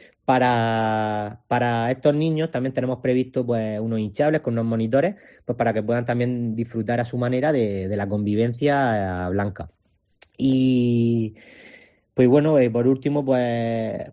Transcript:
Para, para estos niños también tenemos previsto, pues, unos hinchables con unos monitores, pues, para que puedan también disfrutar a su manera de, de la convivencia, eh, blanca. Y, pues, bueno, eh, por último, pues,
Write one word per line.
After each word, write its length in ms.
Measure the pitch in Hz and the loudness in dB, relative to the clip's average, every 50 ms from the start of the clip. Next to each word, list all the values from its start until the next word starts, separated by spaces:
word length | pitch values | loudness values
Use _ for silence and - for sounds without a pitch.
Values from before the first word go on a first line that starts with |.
| - - _ _ _ | -20 -20 _ _ _
Para, 1160 | - 131 127 123 123 120 117 113 113 113 113 110 110 110 110 110 107 107 107 104 104 110 - _ - | 0 2 4 4 2 2 2 2 0 0 0 0 0 0 0 -2 -2 -2 -4 -6 -8 -10 -14 _ -4
para 420 | 123 120 120 120 117 117 113 120 | -2 0 0 0 0 0 0 -2
estos 240 | 131 131 - 147 147 | -2 0 0 2 2
niños 360 | 147 160 165 160 156 160 160 | 2 0 0 0 -2 -2 -2
también 220 | - 123 127 135 | -4 -4 -4 -4
tenemos 280 | 127 123 123 127 127 123 | -4 -4 -2 -2 -4 -2
previsto, 440 | - 131 123 127 131 131 - 131 123 | -2 0 0 0 -2 -2 -4 -4 -2
pues, 340 | 117 120 113 110 107 107 107 | -2 -2 -2 -2 -4 -4 -4
unos 220 | 110 113 113 110 | -4 -2 -2 -2
hinchables 400 | 107 104 101 - 147 151 156 147 | -2 -4 -2 0 0 2 0 0
con 140 | - 127 117 | -2 -2 -2
unos 100 | 117 113 | -2 -2
monitores, 520 | 113 113 113 113 110 120 135 151 190 202 - - - - - _ | 0 0 -2 0 0 2 2 0 0 -4 -8 -14 -20 -20 -10 _
pues, 140 | - 120 - | -6 -4 -2
para 160 | 120 113 104 | 0 0 0
que 80 | 110 | 0
puedan 240 | 104 107 117 120 120 | -2 0 -2 -2 -2
también 500 | 123 120 120 120 123 127 120 120 117 110 | -2 -2 -2 -2 -2 -2 -2 -4 -4 -4
disfrutar 420 | 113 117 117 - 113 107 113 120 117 | -4 -6 -4 -6 -4 -4 -2 -2 -2
a 60 | 120 | -2
su 140 | 117 - 123 | -4 -4 -2
manera 340 | 123 123 127 127 139 156 | -2 -2 0 0 0 0
de, 360 | 151 131 113 104 101 95 92 95 | 2 2 0 0 -2 -4 -4 -4
de 80 | - | -4
la 120 | - 101 98 | -4 -2 -2
convivencia, 1160 | 104 104 104 104 104 107 117 120 117 120 139 143 143 139 135 120 110 104 98 92 90 90 90 | -2 -2 0 0 0 0 0 0 -2 0 0 0 2 2 2 0 0 0 -2 -2 -2 -4 -4
eh, 40 | 90 | -2
blanca. 380 | 92 101 101 104 92 - 76 - - _ _ _ _ _ _ _ _ _ - - _ - | -2 -2 -2 -4 -6 -8 -12 -16 -16 _ _ _ _ _ _ _ _ _ -20 -20 _ -2
Y, 960 | 131 135 131 131 131 131 127 123 123 120 120 117 117 117 117 117 113 107 - - - - - - - - - - - _ _ _ _ _ _ | 0 2 2 4 4 4 4 4 2 2 2 2 2 2 2 0 -2 -4 -6 -12 -20 -20 -20 -20 -20 -20 -20 -20 -20 _ _ _ _ _ _
pues, 120 | - 127 | 4 6
bueno, 320 | 123 131 147 147 160 156 139 | 6 6 6 6 4 4 4
eh, 120 | 127 120 | 4 4
por 160 | 110 120 120 | 2 2 2
último, 360 | 131 135 131 - 143 147 147 | 2 2 2 0 -2 -2 -2
pues, 880 | 139 131 131 127 123 120 117 117 117 117 117 113 113 110 - - - - | 0 0 0 0 0 0 0 -2 -2 -2 -2 -2 -4 -4 -6 -8 -10 -12